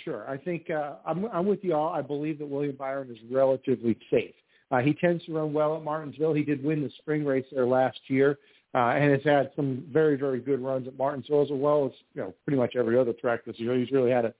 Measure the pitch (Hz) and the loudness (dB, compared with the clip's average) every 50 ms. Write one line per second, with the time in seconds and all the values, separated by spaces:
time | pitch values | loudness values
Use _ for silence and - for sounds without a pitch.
0 | - 175 143 104 107 131 135 139 - 180 175 165 170 - 165 151 147 147 143 - | -10 -10 -10 -10 -8 -8 -10 -8 -6 -6 -6 -6 -6 -6 -4 -4 -4 -6 -8 -10
1 | - 165 160 170 196 233 220 170 175 208 202 196 190 180 160 151 151 160 175 156 | -6 -6 -4 -4 -4 -4 -2 -2 0 0 0 -2 -2 -2 0 0 0 0 -2 -4
2 | 135 127 147 143 151 156 160 147 151 143 139 139 147 143 135 131 135 135 135 139 | -6 -4 -6 -4 -4 -4 -6 -6 -8 -8 -4 -4 -4 -4 -4 -6 -8 -8 -6 -8
3 | 135 127 117 107 113 117 127 131 135 131 135 127 - - 127 107 113 117 110 - | -8 -10 -14 -18 -12 -4 2 2 4 4 4 2 0 -2 -2 0 2 0 0 0
4 | - - - 123 95 87 - _ _ _ _ _ _ - 139 123 123 147 151 - | -2 0 0 0 0 0 -10 _ _ _ _ _ _ -2 0 2 2 2 0 2
5 | - 175 175 165 - - 160 156 156 151 147 151 151 151 156 160 156 151 151 156 | 2 0 0 0 -4 -6 -6 -4 -4 -2 0 0 0 0 0 -2 -4 -6 -6 -6
6 | 156 143 117 127 156 160 151 151 143 131 147 135 127 151 160 151 143 117 - - | -6 -8 -6 -2 0 0 2 2 2 0 0 -2 0 -2 0 0 -2 -4 -6 -10
7 | - - 151 151 147 143 135 135 131 - 151 135 123 120 127 131 131 127 - - | -6 -4 -2 -2 0 0 0 0 -2 -2 0 0 2 4 4 4 4 2 0 -4
8 | _ - 135 131 135 143 143 - _ _ _ _ _ _ - 131 120 117 131 147 | _ -2 2 4 4 4 2 0 _ _ _ _ _ _ 0 2 2 4 4 2
9 | 147 143 139 139 143 156 147 143 131 135 - - 143 135 131 123 - 165 120 156 | 4 4 4 2 4 2 2 2 2 0 -2 -4 -4 -4 -4 -6 -8 -2 0 2
10 | 156 156 143 131 139 139 131 123 120 135 139 127 127 135 135 131 127 131 135 131 | 4 4 2 2 0 -2 -4 -4 -2 -2 -2 -2 -2 -4 -4 -4 -6 -8 -6 -4
11 | 131 139 147 135 120 - 147 147 143 135 147 131 139 147 147 151 143 127 - - | -4 -4 -4 -4 -6 0 2 2 2 2 0 -2 2 2 2 2 2 0 -4 -8
12 | _ _ - 151 113 95 90 _ - - 143 131 120 117 - 127 120 110 117 127 | _ _ -12 -10 -10 -10 -10 _ -6 -2 0 2 2 0 0 0 0 2 4 4
13 | 131 120 113 - - 123 117 113 - 120 107 - 113 117 127 127 123 120 135 135 | 4 2 0 -2 -2 -2 -2 -2 -4 -10 -10 -6 -4 -2 0 0 0 0 2 2
14 | 127 120 127 123 117 110 107 _ | 4 4 4 2 2 0 -4 _